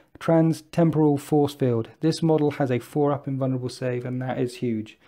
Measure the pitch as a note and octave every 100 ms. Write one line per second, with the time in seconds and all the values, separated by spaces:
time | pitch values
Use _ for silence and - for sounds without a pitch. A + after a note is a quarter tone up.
0 | _ - - E3 D#3+ D3+ - - E3 D3+
1 | D3+ C#3 - D3+ C#3+ - C3 A#2 A2+ -
2 | D#3 D#3 E3 D#3 D3 C3+ C3+ A#2+ - D3+
3 | C#3+ C3+ C#3 C3+ C3 B2+ B2 - C3 B2
4 | B2 B2+ B2+ B2+ B2 - B2 A2 A2 -